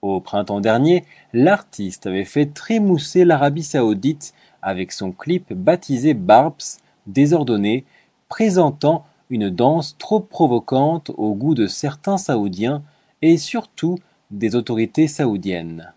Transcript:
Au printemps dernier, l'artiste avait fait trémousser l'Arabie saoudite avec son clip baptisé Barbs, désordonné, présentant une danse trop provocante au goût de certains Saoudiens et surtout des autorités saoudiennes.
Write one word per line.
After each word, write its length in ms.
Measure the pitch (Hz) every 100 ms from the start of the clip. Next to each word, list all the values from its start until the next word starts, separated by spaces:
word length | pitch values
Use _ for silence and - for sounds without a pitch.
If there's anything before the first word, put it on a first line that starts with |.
Au 180 | 101 95
printemps 420 | - 101 101 101
dernier, 440 | 104 113 147 175 175 - _
l'artiste 760 | 117 143 202 - - 101 92 101
avait 180 | 95 95
fait 280 | - 147
trémousser 720 | 147 - 226 208 170 143 180 175
l'Arabie 380 | 156 143 147
saoudite 720 | 160 151 117 104 120 151 - _ _ _
avec 300 | 95 92 95
son 200 | - 95
clip 420 | 92 - 180 185
baptisé 600 | 95 95 175 - 131 143
Barbs, 680 | 127 92 110 151 - - - _ _ -
désordonné, 800 | 98 147 165 139 110 101 120 135 _ _ _ _
présentant 760 | - 220 185 170 147 - 160 - _ _
une 200 | 123 101
danse 460 | 90 120 165 147 -
trop 220 | - 214
provocante 920 | 214 - 160 120 - 131 143 165 - -
au 160 | 107
goût 220 | 101 139 143
de 120 | 104
certains 500 | - 143 143 - 196
Saoudiens 680 | 185 127 101 90 113 147 147 _ _ _
et 160 | 156 165
surtout 600 | - 240 - - 165 180 _ _ _
des 240 | 101 110 117
autorités 520 | 110 113 113 - 156
saoudiennes. 840 | - 139 101 95 90 82 82 82